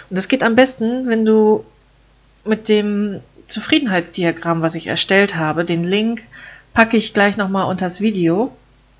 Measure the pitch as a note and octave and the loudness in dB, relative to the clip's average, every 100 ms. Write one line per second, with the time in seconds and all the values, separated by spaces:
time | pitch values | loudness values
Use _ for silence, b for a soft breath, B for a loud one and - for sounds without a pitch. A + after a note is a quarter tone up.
0 | B F#3 - - A3+ A3+ C4 - A3+ B3+ | B -6 -2 0 2 4 2 2 -4 -4
1 | B3+ A3+ A3 A3 G#3+ G#3+ - _ _ _ | -2 0 4 4 4 2 -2 _ _ _
2 | _ _ _ _ G#3+ A3 A3 G#3 G#3 G3+ | _ _ _ _ -4 -4 2 0 2 -2
3 | G#3 F#3+ - _ - G#3+ - D4+ B3+ F3+ | -4 -6 -14 _ -10 -10 0 0 2 -2
4 | F3 - E3+ E3 E3+ E3 D#3+ E3+ - E3 | -4 -4 -2 -2 -4 -2 -2 -4 -6 -4
5 | - F#3+ G3 E3+ D#3 D3+ F3 E3+ F3 G3+ | 0 2 2 -2 -4 -2 -2 -2 0 -2
6 | A3+ A#3 - B B B B - A3 A3+ | -2 -6 -12 B B B B 0 2 2
7 | G#3+ G#3 G3+ G3 F#3+ G3 D3+ F#3+ F3+ F3 | 0 2 2 2 -2 -2 -2 -2 -4 -2
8 | A3 G3 E3 F3 C4+ - _ _ _ | -2 0 0 0 -2 -6 _ _ _